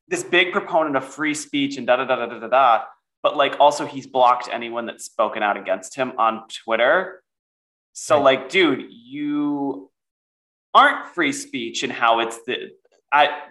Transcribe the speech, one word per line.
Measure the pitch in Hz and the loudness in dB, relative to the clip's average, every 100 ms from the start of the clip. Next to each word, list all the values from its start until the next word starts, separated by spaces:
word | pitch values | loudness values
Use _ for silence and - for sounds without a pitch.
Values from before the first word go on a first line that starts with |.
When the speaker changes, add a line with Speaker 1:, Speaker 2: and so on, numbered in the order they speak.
| - | -8
Speaker 1:
this | 175 | -8
big | - 175 180 | 0 2 2
proponent | 196 - 170 156 135 | -2 -2 0 0 -2
of | - | -6
free | - 151 | -6 -6
speech | 147 - 143 139 135 | -6 -6 -4 -4 -4
and | 117 | 0
da, | 127 | 0
da, | 127 | 2
da, | 123 | -2
da, | 120 | -4
da, | 113 | -8
da, | 113 | 0
da, | 127 127 110 - _ _ _ | 4 4 4 0 _ _ _
but, | 147 147 | -4 0
like, | 139 - | 0 4
also | 143 143 143 | 4 4 -8
he's | 135 123 | -10 -6
blocked | 131 123 123 - | 2 4 4 -2
anyone | 117 117 117 117 | -8 -6 -8 -8
that's | - - | -12 -14
spoken | - 107 110 | -2 -2 0
out | 104 101 | -2 -2
against | 95 98 - 139 | -2 -6 -6 -6
him | 127 - | -6 0
on | 113 110 - - | 0 0 -10 -16
Twitter. | - 113 123 175 185 - _ _ _ _ _ _ _ | -4 0 2 2 -2 -12 _ _ _ _ _ _ _
So | - - 151 | -14 0 4
Speaker 2:
Right. | 135 - | 4 4
Speaker 1:
like, | - | 0
dude, | 190 165 127 117 | 2 2 2 -6
you | 117 120 143 147 147 147 143 139 - - _ _ _ _ _ _ _ _ | -18 -16 -8 -4 -2 -2 -2 -6 -8 -14 _ _ _ _ _ _ _ _
aren't | 220 277 277 - - | 4 4 2 -10 -2
free | 143 | -2
speech | 135 - 131 113 113 | -2 -8 -8 -8 -6
and | 131 | -6
how | - 120 113 | 0 2 2
it's | 113 - - | 0 -6 -8
the, | 117 - - _ _ - | -8 -8 -18 _ _ 0
I, | 147 147 - - | 2 2 0 -12